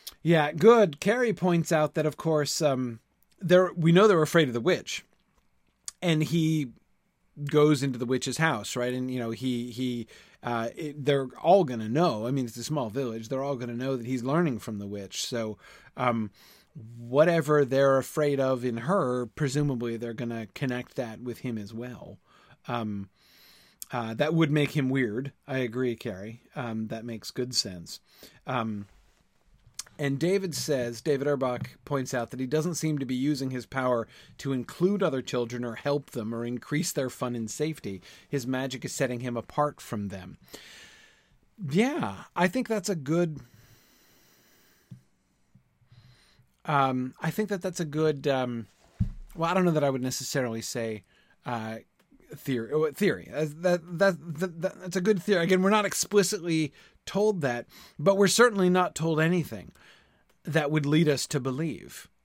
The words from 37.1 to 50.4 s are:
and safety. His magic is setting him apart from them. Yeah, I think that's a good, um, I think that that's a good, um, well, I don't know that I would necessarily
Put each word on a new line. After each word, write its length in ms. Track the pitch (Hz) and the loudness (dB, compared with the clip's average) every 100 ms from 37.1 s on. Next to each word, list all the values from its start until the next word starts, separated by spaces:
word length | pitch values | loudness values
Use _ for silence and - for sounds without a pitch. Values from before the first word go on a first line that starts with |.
| - 123 | -4 -6
and 160 | 120 110 | -4 -6
safety. 520 | - 156 151 104 95 - - - | -4 -6 -6 -10 -12 -14 -20 -8
His 180 | 143 123 | -6 -2
magic 380 | 131 131 131 | -4 -4 -6
is 80 | - | -8
setting 300 | - 127 123 | -4 -2 -2
him 160 | 127 120 | -6 -6
apart 420 | - - 147 - | -4 -2 -2 -4
from 300 | - 110 101 | -8 -6 -6
them. 280 | 98 - - - - - - - - - _ _ _ _ - 147 | -8 -14 -18 -20 -20 -20 -20 -20 -20 -20 _ _ _ _ -12 -2
Yeah, 520 | 165 254 311 104 160 - - | 0 2 0 -4 -6 -8 0
I 140 | 180 | 0
think 180 | 254 240 | 0 -2
that's 220 | 214 208 | -2 -2
a 60 | 170 | -4
good, 440 | 135 170 170 139 - - - - _ _ _ _ _ _ _ _ _ _ _ - _ _ _ _ _ _ _ _ _ - - _ _ _ _ _ - | 0 0 0 -4 -16 -20 -20 -20 _ _ _ _ _ _ _ _ _ _ _ -20 _ _ _ _ _ _ _ _ _ -20 -20 _ _ _ _ _ -2
um, 480 | 143 135 127 131 - | 2 2 0 -4 -4
I 100 | 160 | -4
think 160 | 208 214 | -2 -2
that 140 | 196 | -4
that's 180 | 185 170 | -4 -4
a 60 | 156 | -4
good, 420 | 151 156 139 147 | 0 0 0 0
um, 400 | 131 123 117 107 _ _ - - - - | 0 0 -4 -10 _ _ -4 -4 -6 -12
well, 160 | 170 165 | -4 0
I 40 | |
don't 100 | 185 | 4
know 80 | 180 | 4
that 120 | 156 139 | 4 2
I 40 | |
would 140 | 131 | 0
necessarily 580 | 127 - 131 139 | -2 -4 -4 -2